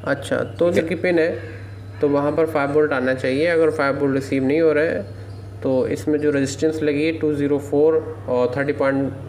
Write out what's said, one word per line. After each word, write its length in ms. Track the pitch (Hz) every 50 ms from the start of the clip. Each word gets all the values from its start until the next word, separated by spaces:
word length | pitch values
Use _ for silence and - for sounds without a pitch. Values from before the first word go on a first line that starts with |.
| -
अच्छा, 320 | 143 139 139 - - 180
तो 340 | - - - - - 165 175
जो 100 | 175 -
की 120 | 160 160 185
पिन 220 | 165 - 185 175 165
है 120 | 156 170 - - - - - - - - - - - - - -
तो 80 | 151 147
वहाँ 240 | 143 143 143 147
पर 140 | 151 156 160
फ़ाइव 260 | 156 - 151 139 143
वोल्ट 200 | 143 151 151 147
आना 220 | 147 131 127 127 131
चाहिए। 320 | 127 - 131 131 139 160 175
अगर 220 | 170 160 165 156
फ़ाइव 260 | 156 - 143 139 135 -
वोल्ट 160 | 147 139 135
रिसीव 300 | 135 135 - 143 135 131
नहीं 160 | 131 143 160
हो 120 | 165 160
रहा 120 | 151 147 156
है 760 | 170 - - - - - - - - - - - - - -
तो 240 | - 135 131 131 120 110
इसमें 300 | - 143 - 156 151 147
जो 100 | 147 147
रेजिस्टेंस 520 | 143 139 135 127 101 101 156 160 156 156
लगी 280 | 151 151 143 143 151 160 160
टू 180 | 160 156 151 151
ज़ीरो 240 | 143 143 143 143 139
फ़ोर 360 | - - - 143 151 160 160 160 - - - - - -
और 240 | 127 123 123 120 123
थर्टी 160 | 139 139 143 139
पॉइंट 380 | - 139 135 139 139 139 131 - - -